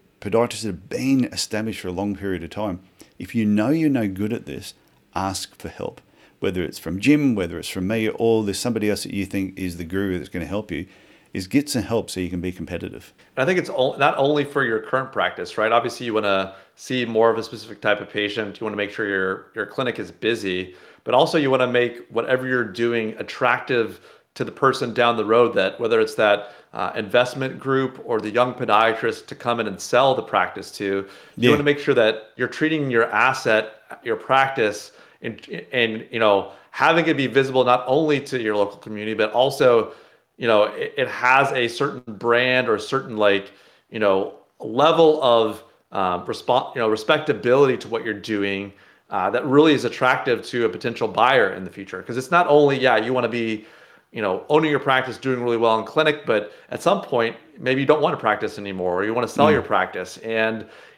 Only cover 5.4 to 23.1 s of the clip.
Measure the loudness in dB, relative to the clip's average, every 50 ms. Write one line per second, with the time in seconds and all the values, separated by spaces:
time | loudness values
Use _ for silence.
5.4 | -10 -12 _ -14 -16 -14 -10 -10 -10 -10 -10 -12 -20 _ _ _ _ _ _ _
6.4 | -4 -2 -2 -2 -4 -4 -6 -10 -8 -8 -6 0 2 4 4 4 4 2 2 0
7.4 | -2 -4 -6 -8 -10 -8 -6 -4 -4 -2 -2 -2 -2 -2 -2 0 2 4 4 4
8.4 | 2 0 -2 -2 -2 -4 -2 0 0 0 -2 -2 -4 -6 -6 -6 -6 -4 -4 -4
9.4 | -4 -6 -6 -6 -8 -6 -6 -8 -8 -6 -4 -4 -2 -2 -4 -4 -6 -8 -8 -8
10.4 | -8 -6 -6 -6 -6 -6 -8 -8 -10 -10 -16 _ _ _ _ _ _ _ -10 -10
11.4 | -4 0 0 0 0 0 -2 -4 -2 -2 -2 -2 -2 -4 -6 -6 -6 -4 -4 -4
12.4 | -6 -6 -6 -8 -10 -10 -8 -8 -10 -10 -12 -14 -18 -20 _ _ _ _ _ -2
13.4 | 0 0 0 0 -2 -2 -2 -2 -2 0 0 2 2 2 2 2 0 2 2 0
14.4 | -2 -2 -2 -2 0 0 0 -2 -2 -2 -2 -2 -2 -4 -2 -2 -2 -2 -2 -6
15.4 | -10 -6 -2 -2 2 2 4 2 2 0 -4 -8 -6 -4 -2 0 0 2 2 0
16.4 | 0 -4 -8 -16 -20 _ _ -16 -8 -6 -4 -4 -2 0 2 4 4 4 4 2
17.4 | -4 -8 -12 -16 -16 -16 -12 -2 0 0 0 0 -2 -6 -4 -4 -4 -2 -2 -4
18.4 | -6 -6 -6 -8 -8 -6 -4 -4 -4 -4 -4 -6 -4 -2 -2 0 -2 -2 -4 -6
19.4 | -10 -12 -10 -8 -8 -8 -6 -6 -4 -4 -4 -6 -8 -12 -10 _ -2 -2 -2 0
20.4 | -2 -4 -4 -4 -6 -8 -14 -20 -20 -20 -20 _ -4 2 4 4 4 4 2 0
21.4 | 2 2 2 2 2 2 2 2 0 0 -2 -8 -14 -8 -4 -4 -2 0 0 -2
22.4 | 0 -2 -2 -2 -2 -4 -4 -2 -2 0 0 -2 -2 -4